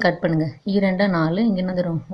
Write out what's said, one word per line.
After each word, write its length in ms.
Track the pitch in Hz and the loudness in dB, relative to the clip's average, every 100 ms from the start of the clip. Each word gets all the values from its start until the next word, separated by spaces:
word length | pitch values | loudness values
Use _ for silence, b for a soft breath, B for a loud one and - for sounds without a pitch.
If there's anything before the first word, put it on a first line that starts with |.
| 180 | 2
cut 160 | 175 175 | 0 0
பண்ணுங்க. 240 | 160 156 - 202 202 | 0 -2 -6 -2 0
இரண்டா 320 | 196 185 202 170 | 2 2 2 2
நாலு, 240 | 160 180 233 | 0 2 0
இங்கே 140 | 185 | 0
என்ன 100 | 185 | -2
வந்துரும்? 260 | 180 175 165 - | -2 -2 -4 -6